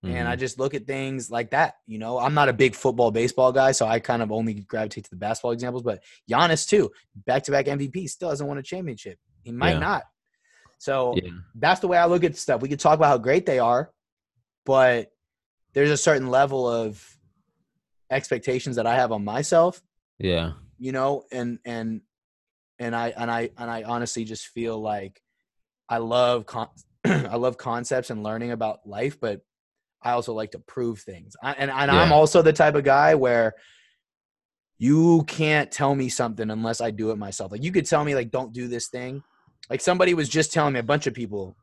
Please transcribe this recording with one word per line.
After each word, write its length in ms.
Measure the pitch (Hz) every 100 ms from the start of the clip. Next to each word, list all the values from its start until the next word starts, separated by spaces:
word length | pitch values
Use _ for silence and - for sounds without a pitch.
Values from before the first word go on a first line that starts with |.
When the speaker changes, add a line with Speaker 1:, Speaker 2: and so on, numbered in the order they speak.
Speaker 1:
And 260 | 92 87 120
I 40 |
Speaker 2:
Mm-hmm. 80 | 123
Speaker 1:
just 180 | 127 127
look 160 | 135
at 120 | 143 120
things 440 | 135 135 135 113
like 200 | 117 113
that, 240 | 135 160 - -
you 120 | 110
know? 200 | 113 123
I'm 160 | 127
not 160 | 151 139
a 20 |
big 220 | 120 135
football, 360 | 107 131 117 120
baseball 420 | 110 120 - 127
guy, 200 | 127 135
so 140 | 135 113
I 140 | 113
kind 200 | - 117
of 100 | 110
only 220 | 110 113
gravitate 520 | 104 98 110 110 -
to 60 | -
the 60 | 92
basketball 360 | 104 113 123
examples, 300 | 117 123 123
but 200 | 120 101 _ _ -
Giannis, 380 | 120 170 156 -
too, 240 | 208 156 _ _
back-to-back 540 | - - 127 139 139 139
M 100 | 139
V 100 | 139
P, 180 | 175 170
still 220 | - 180
hasn't 180 | 143 143
won 120 | 143
a 40 |
championship. 560 | 135 180 175 113 104 90 _ _
He 80 | -
might 200 | 117 147
Speaker 2:
Yeah. 60 | 160
Speaker 1:
not. 260 | 160 180 - _ _ _ _ _ _ _
So 380 | - 135 123 113
Speaker 2:
Yeah. 140 | 90 87 -
Speaker 1:
that's 260 | 113 143 185
the 80 | 185
way 80 | 175
I 80 |
look 180 | 170 175
at 140 | 165 147
stuff. 240 | - 120
We 80 | 135
could 120 | 143
talk 160 | 160 156
about 100 | 151
how 80 | 131
great 300 | 117 160 180
they 120 | 131
are, 360 | 117 123 156 _ _ _ _ _ _ _ -
but 440 | 135 131 120 107 _ _ _ _ _ _
there's 180 | 139 147
a 60 | 147
certain 320 | - 147 131
level 400 | 127 143 135 123
of 340 | 117 113 101 - _ _ _ _ _ _ _ _ _ _
expectations 680 | 135 - 127 - 127 139 120
that 100 | 113
I 100 | 123
have 140 | 123
on 140 | 107
myself. 580 | 104 113 147 170 170 175 _ _ _ _
Speaker 2:
Yeah. 340 | 95 85 82 76 - _
Speaker 1:
You 140 | 127
know, 320 | 131 135 143 -
and, 260 | 127 120 117
and, 380 | 120 117 113 110 _ _ _ _ _ _ _ _
and 160 | 120
I, 140 | 117 117 110
and 140 | 117
I, 200 | 117 117 -
and 140 | 120
I 140 | 117
honestly 400 | 110 120 117 -
just 240 | 110 110 -
feel 300 | - 117 110
like 440 | 107 104 98 _ _ _ _ _ _ _ _
I 80 | 117
love 480 | 117 120 123 123
con-, 240 | 107 117 113 _ _
<clears throat> 180 | _ -
I 300 | 165 120 117
love 200 | 127 123
concepts 540 | 131 117 120 131 120
and 120 | 113
learning 280 | 104 113 120
about 360 | 117 110 - 104
life, 320 | 101 131 147
but 220 | 117 98 _ _ _ _ _ _ 120
I 40 |
also 240 | 120 117
like 160 | 110 110
to 80 | 113
prove 400 | _ - 120 107
things. 340 | - 90 - -
I, 100 | 131
and, 160 | 135 139
and 200 | 131 139
I'm 200 | 139 170
Speaker 2:
Yeah. 40 |
Speaker 1:
also 280 | 151 156 175
the 100 | 160
type 220 | 156 156
of 100 | 147
guy 300 | 139 139 151
where 400 | 156 127 117 113 - _ _ _ _ _ _ _ _ _ _ _ _
you 480 | 120 151 165 165 151
can't 440 | - 156 151 139
tell 220 | - 139
me 160 | 139 127
something 400 | - 120 110 107
unless 320 | 110 113 113
I 80 | 117
do 200 | 107 110
it 60 | 110
myself. 360 | 101 92 95
Like, 100 | 104
you 100 | 151
could 140 | 185 151
tell 180 | 156
me, 100 | 147
like, 160 | 139 120
"Don't 220 | 127 127
do 160 | 117 123
this 200 | 120 -
thing." 340 | 127 127 139 _ _ _ _ -
Like, 100 | 127
somebody 320 | - 180 185
was 160 | 170 143
just 240 | 143 151
telling 220 | 165 151
me, 60 | 131
a 20 |
bunch 240 | 113 147 139
of 80 |
people 420 | 117 113 101 95 -